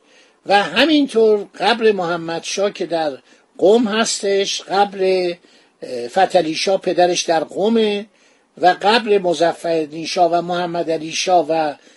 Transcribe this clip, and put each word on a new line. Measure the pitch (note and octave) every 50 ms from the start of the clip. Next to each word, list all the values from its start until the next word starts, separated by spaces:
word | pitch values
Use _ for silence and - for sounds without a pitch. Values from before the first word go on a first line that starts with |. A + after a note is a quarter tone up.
| _ _ _ _ _ _ _ _ -
و | E3 G3 G#3 G3
همینطور | D3 E3+ A3+ C#4+ E4 D4+ D4 C#4 - - A3+ A3+ G#3+ G#3+ G#3 F#3 - - -
قبر | F#3 G#3 A#3 A3+ A3+ A3
محمد | G#3 F#3+ F3 E3 F3 E3+ E3 E3 E3 E3 -
شاه | - - G3 G3+ G#3 G3
که | - F3+
در | D#3 E3+ D#3+ D#3+ D3 C3 - _ _ _ _ _ _ _
قم | - D3 F#3+ A3 A#3+ B3+
هستش، | G3 G#3+ A3 A3+ - - - G#3+ G3 G3 G3 G3+ G3 - -
قبر، | - - F3 G3 G3+ G3 G3 G3 F#3+ F#3+ F#3 F#3 F3+ F3 F3 - _ _ _ _ _ _ _ _
اه، | E3 E3 B2+ A#2+ A#2+
فتحعلی | - - F#3+ F#3 - - F3+ D#3+ D#3 D#3
شاه | - - G3+ F#3+ F#3
پدرش | - G3+ D#3+ E3+ F3 F3+ F3 - -
در | - E3 D#3+ D3
قمه | - - E3 G3 A3+ A3+ A3+ A3 G#3 G3+ G3+ A3 - _ _ _ _ _ _ _ _ _
و | - D#3+ F3+ F3 D#3+
قبر | F3+ G3+ A3+ A#3+ A3 G#3+ G#3
مظفرالدین | G3 F3+ F3 E3 C#3+ E3 E3 D#3 - - E3+ E3 D#3+ D#3 C#3+ D3+ E3 D#3+
شاه | - - F#3+ F3 E3
و | E3+ F3
محمد | E3+ F3 F3+ F3 F3+ E3+ E3 F3 D#3+ D#3+
علی | D#3+ D#3 D#3 D#3+
شاه | - - - F#3 F3+ E3+ D3+ D3
و | D#3+ E3 D#3 D3 C#3 - _ - _